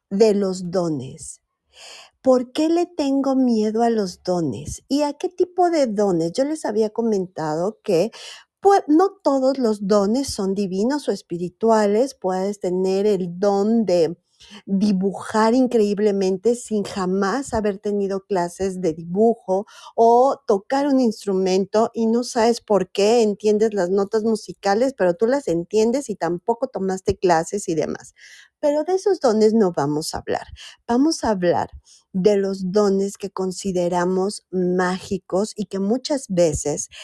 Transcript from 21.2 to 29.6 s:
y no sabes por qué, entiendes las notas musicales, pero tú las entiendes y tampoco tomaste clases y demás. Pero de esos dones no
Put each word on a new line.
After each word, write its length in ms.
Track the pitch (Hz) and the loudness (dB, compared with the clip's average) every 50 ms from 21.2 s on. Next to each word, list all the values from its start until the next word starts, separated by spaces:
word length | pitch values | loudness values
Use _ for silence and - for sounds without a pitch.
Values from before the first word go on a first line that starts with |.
| - 202 190 185 190 185 185 196 196 - - 214 226 - - | -4 -2 -2 0 0 2 0 0 0 0 0 0 0 0 0
y 120 | 233 226 | -2 0
no 180 | 220 226 240 247 | 0 0 0 -2
sabes 360 | - - 247 220 240 233 - | -2 -2 0 2 2 2 0
por 300 | - - 208 185 175 - | 0 0 0 0 0 -2
qué, 320 | - 196 196 214 240 247 | -2 0 2 4 4 4
entiendes 500 | 220 208 202 - - 214 208 208 220 226 | 2 2 0 0 0 0 2 2 2 0
las 180 | 214 202 175 175 | 0 0 0 0
notas 340 | 196 202 196 196 - 220 208 | 0 0 0 0 -2 -2 0
musicales, 680 | 226 220 208 - - 180 _ - 196 202 226 254 269 269 - | 0 -2 -2 -4 -10 -12 _ -2 0 0 2 0 0 0 0
pero 160 | 190 180 175 | 0 0 0
tú 120 | - 226 233 | 2 0 0
las 180 | 269 285 - | 0 0 0
entiendes 640 | - 165 170 170 - - 220 220 233 233 285 277 - | -2 -2 -2 -2 -2 0 2 2 2 0 -2 -4 -6
y 60 | 190 | -8
tampoco 500 | - 170 165 175 175 - - 233 233 277 | -6 -4 -4 -4 -4 -2 -4 -4 -2 -4
tomaste 500 | - - 196 190 190 185 190 - - 190 - | -8 -6 -4 -4 -4 -4 -4 -2 -4 -2 0
clases 500 | - 180 170 160 170 - - 214 - - | 2 2 2 2 0 -2 -6 -6 -4 -4
y 80 | 165 | -2
demás. 380 | 156 - - - - - - - _ - - - - - _ _ _ | -2 -2 -4 -6 -8 -12 -18 -20 _ -20 -20 -20 -20 -20 _ _ _
Pero 240 | - 294 294 302 302 | 0 0 0 0 0
de 100 | 339 370 | 0 -2
esos 260 | 381 - 415 370 - | 0 2 0 0 2
dones 340 | - 240 208 220 214 220 208 | 2 2 4 4 4 4 4
no 180 | 226 | 4